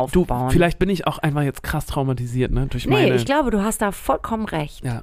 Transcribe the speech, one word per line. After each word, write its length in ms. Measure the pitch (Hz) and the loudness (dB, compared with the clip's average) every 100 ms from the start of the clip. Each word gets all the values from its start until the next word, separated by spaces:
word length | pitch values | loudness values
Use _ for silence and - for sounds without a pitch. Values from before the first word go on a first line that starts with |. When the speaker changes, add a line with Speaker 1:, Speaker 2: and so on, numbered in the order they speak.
| 127 180 | 2 2
Speaker 1:
aufbauen. 280 | 180 123 127 | 2 0 2
Speaker 2:
vielleicht 280 | 131 175 - | 4 4 2
bin 120 | 185 | 0
ich 160 | 180 - | 0 -2
auch 120 | - | -2
einfach 240 | 156 143 | -2 0
jetzt 200 | 143 - | 0 -2
krass 240 | - 151 - | -4 -4 -2
traumatisiert, 640 | 147 135 123 123 123 123 | -2 -2 -2 -2 -2 0
ne, 140 | - 139 | 0 0
durch 200 | 127 - | -2 2
Speaker 1:
Nee, 60 | |
Speaker 2:
meine 220 | - 311 127 | 4 4 2
Speaker 1:
ich 80 | |
glaube, 260 | 117 285 262 | 2 2 2
du 120 | 208 | 2
hast 180 | 208 - | 0 0
da 80 | 208 | -2
vollkommen 540 | 190 - 269 - 220 214 | -2 -2 -2 -2 -4 -4
recht. 380 | 160 147 - | -4 -6 -8
Speaker 2:
Ja. 180 | 131 123 | -8 -8